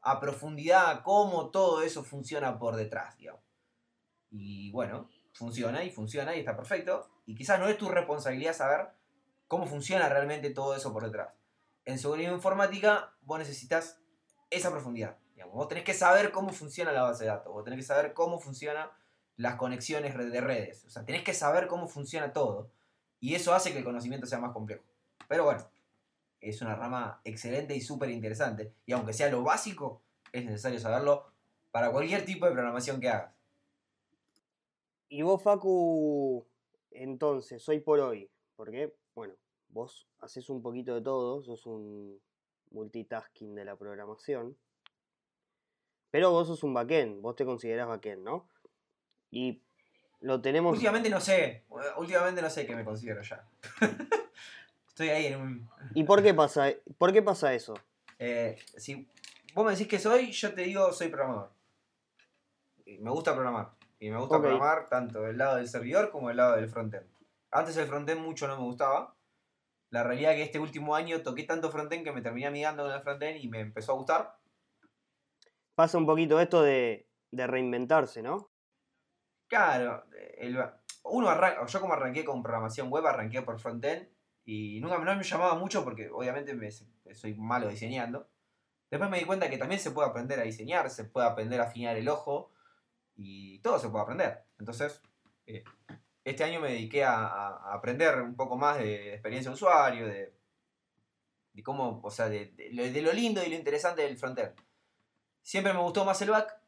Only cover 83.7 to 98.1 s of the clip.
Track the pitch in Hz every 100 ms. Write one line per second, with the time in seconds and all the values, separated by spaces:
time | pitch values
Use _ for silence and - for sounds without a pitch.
83.7 | 117 139 165 180 _ _ _ - 107 107
84.7 | 104 151 180 165 196 190 208 180 165 185
85.7 | 175 135 107 104 - 127 131 143 131 107
86.7 | 107 - _ 90 95 107 107 110 123 110
87.7 | 104 113 127 120 131 - _ _ _ _
88.7 | _ _ 147 196 185 165 190 165 127 131
89.7 | 190 160 139 139 120 123 139 113 110 110
90.7 | 175 - - 107 - 120 - 110 123 117
91.7 | 117 120 113 117 151 - 143 143 _ _
92.7 | _ _ _ _ - 98 98 98 95 226
93.7 | - 113 107 107 147 156 - _ _ 104
94.7 | 117 147 - _ _ _ _ _ 110 -
95.7 | _ _ - _ _ - 135 160 170 147
96.7 | 120 110 139 135 117 104 95 101 95 98
97.7 | 104 123 127 160